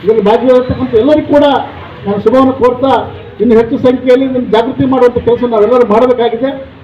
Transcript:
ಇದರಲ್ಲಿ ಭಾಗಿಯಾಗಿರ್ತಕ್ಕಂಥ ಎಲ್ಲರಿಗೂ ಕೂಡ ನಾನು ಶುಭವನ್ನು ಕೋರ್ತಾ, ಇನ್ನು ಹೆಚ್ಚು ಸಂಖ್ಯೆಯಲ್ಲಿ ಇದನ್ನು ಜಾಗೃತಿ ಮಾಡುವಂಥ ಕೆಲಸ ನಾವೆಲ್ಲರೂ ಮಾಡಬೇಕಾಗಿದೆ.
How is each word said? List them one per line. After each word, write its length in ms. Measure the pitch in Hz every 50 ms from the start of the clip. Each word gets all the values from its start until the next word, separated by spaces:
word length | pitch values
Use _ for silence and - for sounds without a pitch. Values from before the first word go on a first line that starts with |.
| 170
ಇದರಲ್ಲಿ 200 | 190 226 220 190
ಭಾಗಿಯಾಗಿರ್ತಕ್ಕಂಥ 680 | 202 220 233 233 262 254 254 247 254 - - 262 247 -
ಎಲ್ಲರಿಗೂ 340 | 214 226 285 302 302 302
ಕೂಡ 160 | - 285 294 294 285 - - - - - - - - - - -
ನಾನು 160 | - 202 208 -
ಶುಭವನ್ನು 300 | 220 233 262 269 262 -
ಕೋರ್ತಾ, 580 | - 226 247 240 - 269 269 254 226 - - - - - - - -
ಇನ್ನು 160 | 202 247 226
ಹೆಚ್ಚು 200 | 220 233 233 285
ಸಂಖ್ಯೆಯಲ್ಲಿ 480 | - 226 254 254 254 254 262 247 262 269
ಇದನ್ನು 260 | 262 254 247 247 190
ಜಾಗೃತಿ 340 | 208 226 240 262 254 - 277
ಮಾಡುವಂಥ 320 | 254 262 254 247 240 240
ಕೆಲಸ 260 | - - 233 233 233 247
ನಾವೆಲ್ಲರೂ 440 | 240 226 214 202 220 247 247 240
ಮಾಡಬೇಕಾಗಿದೆ. 880 | 202 202 226 254 254 240 220 233 226 214 226 254 269 269 269 - - - -